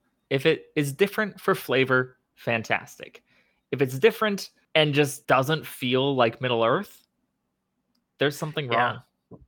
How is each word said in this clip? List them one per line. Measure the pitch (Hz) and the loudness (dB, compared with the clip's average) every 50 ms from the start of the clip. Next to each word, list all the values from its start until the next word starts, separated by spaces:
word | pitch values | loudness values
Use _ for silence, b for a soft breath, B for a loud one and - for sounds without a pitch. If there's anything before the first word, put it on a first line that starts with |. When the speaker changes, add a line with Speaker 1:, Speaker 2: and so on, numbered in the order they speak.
| _ _ _ _ _ _ | _ _ _ _ _ _
Speaker 1:
If | 135 135 - | -2 2 2
it | 165 156 - - - _ | 2 0 0 -4 -6 _
is | 151 147 139 | -2 -2 -2
different | 135 - 196 196 - - 214 196 - - | 0 0 0 0 0 -4 -4 -6 -8 -4
for | - 196 185 | -2 -2 -2
flavor, | - - - 127 131 131 131 131 127 127 127 - _ _ _ _ | -2 -2 0 2 2 2 4 2 2 0 -2 -8 _ _ _ _
fantastic. | _ - - 117 113 110 - 113 - - - - - - - - - _ _ _ _ _ _ _ _ _ _ | _ -4 -4 -4 -4 -2 -2 -4 -4 -4 -10 -18 -20 -20 -20 -20 -20 _ _ _ _ _ _ _ _ _ _
If | - 127 | -4 -2
it's | 143 127 131 135 | -2 -2 0 2
different | 165 226 220 - 220 214 202 190 - - _ _ _ _ - | 2 2 2 0 -2 -2 -2 -4 -8 -12 _ _ _ _ 0
and | 156 151 151 139 | 2 2 4 2
just | 147 147 135 - - - | 2 2 0 -2 -6 0
doesn't | - 135 131 131 131 160 156 - | 2 2 2 2 0 -2 -4 -4
feel | - - - 135 123 127 127 135 143 139 | -10 -10 -6 -2 0 0 2 2 2 2
like | 127 120 117 113 - | 2 2 2 0 -2
Middle-earth, | 131 123 120 113 113 113 135 185 208 - - - _ _ _ _ _ _ _ _ _ _ _ _ _ _ _ _ _ _ _ _ _ _ _ - | -4 -2 0 2 2 2 2 0 -2 -8 -16 -20 _ _ _ _ _ _ _ _ _ _ _ _ _ _ _ _ _ _ _ _ _ _ _ -2
there's | 135 147 147 | -2 -2 -2
something | - 170 156 151 156 147 120 | -4 -8 -8 -8 -8 -4 -2
Speaker 2:
Yeah. | 117 117 | 0 0
Speaker 1:
wrong. | 123 - 107 123 - _ _ _ _ _ - - - | 0 0 -2 -8 -14 _ _ _ _ _ -20 -20 -20